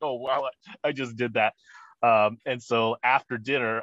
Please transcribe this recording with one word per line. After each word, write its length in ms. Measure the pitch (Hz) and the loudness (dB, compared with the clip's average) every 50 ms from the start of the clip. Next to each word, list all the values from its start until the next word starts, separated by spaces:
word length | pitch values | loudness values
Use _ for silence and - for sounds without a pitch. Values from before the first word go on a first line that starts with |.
Oh, 120 | 165 151 131 | -4 -4 -4
wow, 340 | 120 123 127 - 147 139 131 - _ _ - - - - | -4 -2 -2 -2 0 -2 -4 -8 _ _ -20 -20 -4 -4
I, 40 | 147 | -4
I 40 | |
just 240 | 151 131 135 123 117 | -2 -2 -6 -8 -4
did 180 | 110 123 120 110 | -4 -4 -2 2
that. 200 | 117 107 110 - _ _ _ - - - - - _ | 2 2 2 0 _ _ _ -20 -20 -20 -20 -8 _
Um, 360 | - 120 117 107 107 107 113 113 _ | 2 4 4 6 4 2 0 -4 _
and 160 | 143 131 120 | -6 -6 -6
so 340 | 110 - 120 113 113 113 117 - | -4 -2 0 2 2 0 -2 -2
after 360 | - 123 131 135 - _ 127 117 | 0 2 2 2 0 _ -8 -8
dinner 440 | 107 123 139 139 123 113 110 113 | -4 -4 -2 -2 0 -2 -2 -4